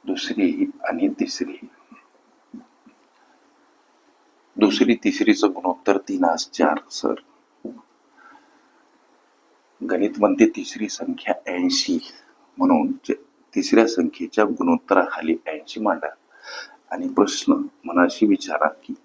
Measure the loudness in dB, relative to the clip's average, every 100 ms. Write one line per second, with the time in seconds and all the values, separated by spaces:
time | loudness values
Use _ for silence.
0 | -6 -6 -4 -2 -2 -2 -4 -4 -6 -2
1 | -2 -2 -6 -4 -8 -10 -18 _ _ -20
2 | _ _ _ _ _ -20 -20 _ -20 _
3 | _ _ _ _ _ _ _ _ _ _
4 | _ _ _ _ _ 2 2 4 4 4
5 | 0 2 4 4 4 2 -4 -2 0 0
6 | 0 0 0 0 -4 0 0 0 -6 -4
7 | -4 -4 _ _ _ _ -18 -18 _ _
8 | _ _ -20 -20 _ _ _ _ _ _
9 | _ _ _ _ _ _ _ _ -4 0
10 | 0 2 2 4 4 2 -10 -8 -8 -6
11 | -8 -6 -4 -4 -4 -2 0 -2 -2 -4
12 | -4 -20 _ _ _ -2 2 2 2 -4
13 | -6 -6 -8 _ _ -4 4 4 6 2
14 | -2 -4 -4 0 0 0 0 0 2 2
15 | 2 -4 -2 -2 -4 -10 -12 -4 -2 -2
16 | -6 -10 _ -20 -18 -18 -18 -20 _ -8
17 | -2 2 0 0 0 0 -2 _ -4 2
18 | 2 2 0 0 -2 0 0 -2 -16 -16